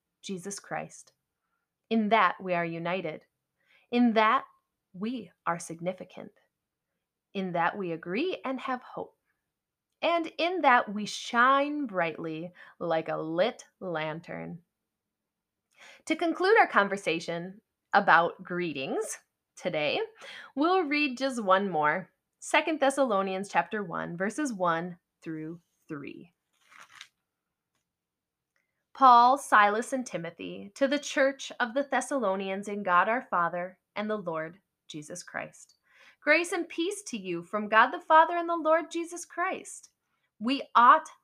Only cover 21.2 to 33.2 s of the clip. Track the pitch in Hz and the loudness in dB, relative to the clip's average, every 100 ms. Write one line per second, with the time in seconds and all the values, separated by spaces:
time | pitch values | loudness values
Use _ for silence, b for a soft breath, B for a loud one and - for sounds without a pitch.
21.2 | 269 247 202 190 202 160 151 170 - _ | -4 -2 2 4 4 2 2 0 -4 _
22.2 | _ _ - 285 311 311 269 277 269 196 | _ _ 0 0 2 2 2 2 0 0
23.2 | 196 190 196 180 170 214 185 165 165 170 | 0 -4 -2 -2 -2 -4 -6 -6 -6 -4
24.2 | 196 - 294 208 175 165 180 175 _ _ | -6 -4 -6 -2 0 0 -4 -10 _ _
25.2 | - 156 156 170 _ _ - 151 135 - | -12 -10 -10 -12 _ _ -14 -14 -12 -16
26.2 | - _ _ _ _ - - - - _ | -20 _ _ _ _ -20 -20 -20 -20 _
27.2 | _ _ _ _ _ _ _ _ _ _ | _ _ _ _ _ _ _ _ _ _
28.2 | _ _ _ _ _ _ _ - 262 240 | _ _ _ _ _ _ _ 4 8 10
29.2 | 247 277 - 214 208 214 240 269 247 170 | 8 4 2 4 6 2 -4 -6 -6 -8
30.2 | 170 - 185 185 202 - 269 285 285 302 | -8 -10 -12 -12 -12 -2 0 0 -4 0
31.2 | 269 277 - - 240 247 277 247 254 285 | 0 -2 -12 -6 -4 -4 -2 -2 -2 -2
32.2 | 208 190 190 196 208 208 196 175 190 240 | -2 -2 -4 -6 -6 -6 2 4 4 0